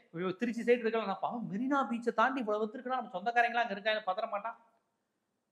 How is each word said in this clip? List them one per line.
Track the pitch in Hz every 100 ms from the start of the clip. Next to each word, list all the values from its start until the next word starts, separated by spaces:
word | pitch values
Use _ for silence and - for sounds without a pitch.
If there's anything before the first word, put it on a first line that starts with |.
| _
ஐயோ, | 165 185
திருச்சி | 180 240 226
சைடு | 240 240
இருக்கலாம், | 220 226 202
நான் | 190
பாவம் | 147 240 190
மெரினா | 190 262 285 240
பீச்சை | 233 233
தாண்டி | 220 233 269
இவ்வளவு | 214 208
வந்திருக்கா, | 214 254 240
நம்ம | 262 233
சொந்தக்காரங்களா | 180 208 233 240 233
அங்க | 220
இருக்காங்க, | 196 208 214 202
பதற | 185 220
மாட்டான்?" | 208 226 240 _ _ _ _ _ _ _ _ _